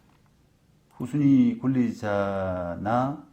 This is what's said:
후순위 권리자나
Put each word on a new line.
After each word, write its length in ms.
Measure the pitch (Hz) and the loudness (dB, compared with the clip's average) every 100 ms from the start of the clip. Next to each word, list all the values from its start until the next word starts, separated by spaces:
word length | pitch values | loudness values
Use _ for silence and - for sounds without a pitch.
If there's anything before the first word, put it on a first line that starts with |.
| _ _ _ _ _ _ _ _ _ | _ _ _ _ _ _ _ _ _
후순위 680 | _ 123 147 139 135 120 113 | _ -6 0 4 6 4 0
권리자나 1700 | 127 127 117 - 107 101 98 98 95 90 87 85 95 120 135 151 - | -2 0 0 -2 -2 -2 -2 -2 -4 -4 -6 -6 -2 0 0 -6 -14